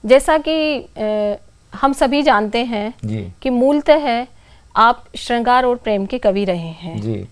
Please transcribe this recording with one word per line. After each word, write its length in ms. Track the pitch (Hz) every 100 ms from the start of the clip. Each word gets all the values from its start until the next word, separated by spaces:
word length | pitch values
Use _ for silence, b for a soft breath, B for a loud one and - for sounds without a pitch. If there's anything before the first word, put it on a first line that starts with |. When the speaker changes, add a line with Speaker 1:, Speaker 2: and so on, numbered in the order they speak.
| 214
Speaker 1:
जैसा 320 | 269 339 311
कि, 400 | 311 311 302 277
अ, 560 | - - 214 214 208 202 - _ _ -
हम 100 | 277
सभी 300 | 277 269 285
जानते 360 | 285 208 208 233
हैं 360 | 240 214 214 -
Speaker 2:
जी। 240 | 107 110 92 -
Speaker 1:
कि 80 | 262
मूलतः 760 | 247 262 294 302 302 294 233 254 - b b b -
आप 280 | 226 247 - -
श्रृंगार 480 | - 233 233 247
और 120 | 247 240
प्रेम 300 | 226 202 196
के 120 | 254
कवि 260 | 208 190
रहे 120 | 190 175
हैं। 440 | 165 165 170 110
Speaker 2:
जी। 260 | 110 107 -